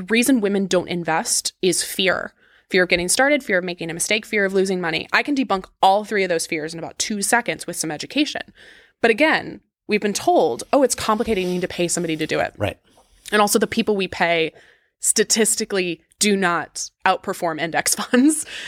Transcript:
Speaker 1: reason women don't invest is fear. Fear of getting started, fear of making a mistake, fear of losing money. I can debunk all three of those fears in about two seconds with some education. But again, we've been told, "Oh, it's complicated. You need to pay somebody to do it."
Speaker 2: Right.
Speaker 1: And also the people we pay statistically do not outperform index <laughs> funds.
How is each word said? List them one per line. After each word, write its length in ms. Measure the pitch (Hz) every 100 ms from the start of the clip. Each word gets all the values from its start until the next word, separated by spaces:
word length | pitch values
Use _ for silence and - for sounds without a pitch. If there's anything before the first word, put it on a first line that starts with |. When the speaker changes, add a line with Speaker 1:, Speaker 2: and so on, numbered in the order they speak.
| 180
Speaker 1:
reason 300 | 226 247 254
women 240 | 202 202 190
don't 220 | 180 -
invest 640 | 175 160 165 233 - - -
is 200 | 185 165
fear. 500 | - - 185 - - _ _ _ _
Fear 140 | 185
of 60 | 180
getting 180 | 175 175
started, 340 | - 269 294
fear 140 | - 185
of 60 |
making 260 | 180 175 165
a 40 |
mistake, 320 | 165 - 214 -
fear 180 | 214
of 80 | 196
losing 260 | 190 190 180
money. 280 | 170 160 -
I 100 | 214
can 120 | 240
debunk 320 | 269 214 190 - _
all 240 | 190 202
three 180 | 208 214
of 40 | 185
those 180 | 165 -
fears 280 | 160 160
in 40 | 165
about 200 | 156 -
two 240 | - 208
seconds 440 | 196 240 180 156 -
with 100 | 175
some 140 | 160
education. 520 | 147 143 277 294 - - - - - _ _
But 100 | 226
again, 500 | 214 311 190 160 208 _ _ -
we've 120 | 208
been 120 | 208
told, 520 | 196 349 339 160 117 -
"Oh, 80 | 269
it's 120 | 254 -
complicated. 480 | - 214 220 190
You 60 | 180
need 100 | 180
to 60 | 180
pay 180 | - 170
somebody 280 | 175 170 156
to 100 | 151
do 140 | 151
it." 120 | - -
Speaker 2:
Right. 180 | 98 - _ _ _ _ -
Speaker 1:
And 80 | 214
also 180 | 208 226
the 80 | 214
people 260 | 226 214 202
we 120 | 180
pay 440 | - 170 170 160 - - _ _ _
statistically 1000 | - 226 208 220 208 - 214 196 180 165 _ -
do 180 | 208 196
not 540 | 180 165 127 - - _ 190
outperform 540 | 185 - 175 170 151
index 340 | 135 - -
<laughs> 0 |
funds. 500 | - - 247 294 302 - -